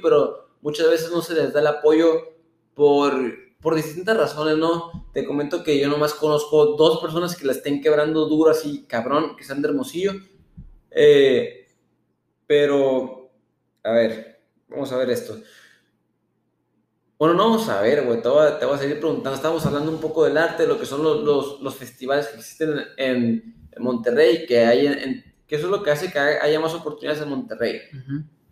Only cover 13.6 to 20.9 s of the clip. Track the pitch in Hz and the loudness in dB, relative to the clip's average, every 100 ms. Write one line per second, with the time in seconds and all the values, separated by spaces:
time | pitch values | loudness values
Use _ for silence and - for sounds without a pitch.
13.6 | _ _ 107 117 113 110 - _ _ _ | _ _ -2 2 2 -2 -14 _ _ _
14.6 | _ - 139 127 127 120 - 107 - _ | _ -10 -6 -4 -2 -2 -6 -14 -18 _
15.6 | _ _ _ _ _ _ _ _ _ _ | _ _ _ _ _ _ _ _ _ _
16.6 | _ _ _ _ _ - 156 175 220 226 | _ _ _ _ _ -2 2 4 2 2
17.6 | - 98 107 147 127 117 113 143 151 - | 0 0 2 2 0 0 2 4 4 2
18.6 | 127 139 139 147 160 156 135 131 156 165 | -2 -2 -4 -4 -4 -4 -6 -4 -4 -2
19.6 | 151 143 156 160 156 160 147 143 165 - | -2 -2 -4 -4 -4 0 2 2 0 0
20.6 | 156 143 123 | 0 0 -4